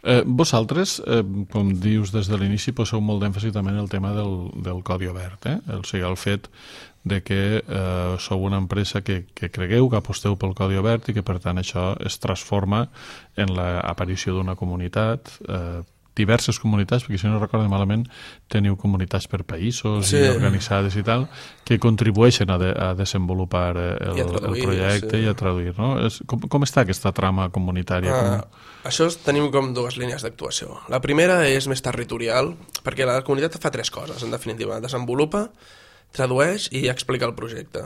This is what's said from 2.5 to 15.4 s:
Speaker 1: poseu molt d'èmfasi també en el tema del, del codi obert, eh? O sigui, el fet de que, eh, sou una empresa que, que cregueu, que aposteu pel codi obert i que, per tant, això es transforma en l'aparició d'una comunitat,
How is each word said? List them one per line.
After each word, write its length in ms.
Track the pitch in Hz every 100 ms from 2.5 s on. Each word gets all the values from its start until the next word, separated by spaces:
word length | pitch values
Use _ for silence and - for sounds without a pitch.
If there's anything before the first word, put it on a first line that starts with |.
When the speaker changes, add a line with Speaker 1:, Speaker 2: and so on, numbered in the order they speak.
| 104 -
Speaker 1:
poseu 280 | 123 110 113
molt 220 | 107 104
d'èmfasi 300 | 104 95 110
també 180 | 104 95
en 60 | 101
el 80 | 101
tema 220 | 98 98
del, 380 | 104 101 92 90 -
del 200 | 92 90
codi 220 | 92 92 92
obert, 380 | 90 92 95 120
eh? 120 | 175 170 95
O 40 |
sigui, 180 | 92 98
el 120 | 90 92
fet 300 | - 104 - - - - - _
de 180 | - 98
que, 400 | - 98 98 110 -
eh, 500 | 95 92 90 90 92
sou 260 | - 95
una 140 | 98 98
empresa 420 | 92 98 101 101
que, 240 | 98 92 92
que 160 | - 87
cregueu, 380 | - 90 117 127
que 80 | 113
aposteu 400 | - 98 101 98
pel 160 | 98
codi 220 | 95 95 95
obert 320 | 104 117 -
i 60 |
que, 80 | 107
per 160 | 95 90
tant, 160 | - 90
això 360 | 95 92 92 101
es 140 | 104 -
transforma 680 | - 92 - 101 95 104 120 - - - - -
en 180 | 98 90
l'aparició 760 | 90 87 - 85 92 92 -
d'una 220 | 92 92 92
comunitat, 760 | 90 90 87 104 110 120 - -